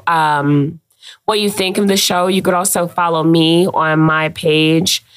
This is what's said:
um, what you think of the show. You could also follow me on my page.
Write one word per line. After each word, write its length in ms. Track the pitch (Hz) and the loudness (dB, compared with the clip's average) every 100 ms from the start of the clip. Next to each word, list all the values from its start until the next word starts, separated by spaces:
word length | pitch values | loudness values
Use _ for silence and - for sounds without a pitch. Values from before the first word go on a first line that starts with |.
| - | -2
um, 720 | 165 156 147 147 147 143 170 _ _ - - - | 0 0 0 0 0 0 -6 _ _ -20 -8 -4
what 140 | 208 | -2
you 100 | 208 | -2
think 280 | 196 185 196 | -2 -2 0
of 100 | 196 | 0
the 100 | 196 | 0
show. 300 | - 180 185 | 0 0 0
You 140 | 190 | 0
could 120 | 180 | 0
also 340 | 175 180 185 175 | -2 -2 -2 -2
follow 360 | - 170 160 | -2 -2 0
me 440 | 160 165 160 170 185 | 2 2 4 2 0
on 320 | - 160 156 | 0 0 2
my 300 | 156 156 156 | 2 0 -2
page. 760 | - 160 156 156 165 185 - - | -4 0 2 2 0 0 -4 -8